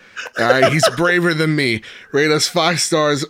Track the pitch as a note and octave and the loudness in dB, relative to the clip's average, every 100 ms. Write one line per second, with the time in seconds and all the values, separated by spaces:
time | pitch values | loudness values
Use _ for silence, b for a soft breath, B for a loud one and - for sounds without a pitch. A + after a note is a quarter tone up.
0 | B B B - A2+ C3 C3 D3+ D#3+ - | B B B -2 2 4 4 2 0 0
1 | F3 F3 E3+ D#3 D#3 D3+ C3 A2 B B | 0 2 0 0 0 0 -2 -4 B B
2 | B C#3 D3+ D3+ - F3 D#3+ E3 - D#3+ | B 0 2 0 0 0 0 0 -2 0
3 | D3+ C#3+ | 0 -2